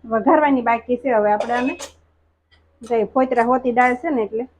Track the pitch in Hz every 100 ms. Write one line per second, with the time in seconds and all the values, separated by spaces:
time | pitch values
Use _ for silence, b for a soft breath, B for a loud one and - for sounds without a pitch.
0 | 226 220 202 311 294 269 233 233 - 247
1 | 269 226 208 208 233 240 254 349 - _
2 | _ _ _ _ _ _ _ _ 220 233
3 | 214 269 262 240 233 254 254 233 247 247
4 | 330 269 208 220 262